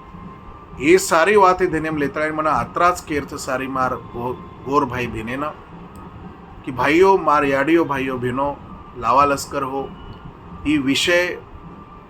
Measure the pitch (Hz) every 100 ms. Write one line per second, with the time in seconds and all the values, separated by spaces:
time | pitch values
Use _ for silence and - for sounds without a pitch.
0 | - - - - - - - - 139 185
1 | - 170 170 214 185 180 180 156 160 156
2 | 139 151 156 156 156 131 117 165 175 180
3 | - 147 135 139 - 127 131 131 127 120
4 | - 120 123 - - - 127 143 131 123
5 | 117 113 110 131 151 - - - - -
6 | - - - - - - - 123 135 165
7 | 196 190 156 147 143 135 139 165 143 135
8 | 135 127 123 127 143 139 - - - -
9 | 113 127 143 139 - 143 135 135 135 -
10 | - - - - - - 139 151 131 139
11 | 180 175 180 - - - - - - -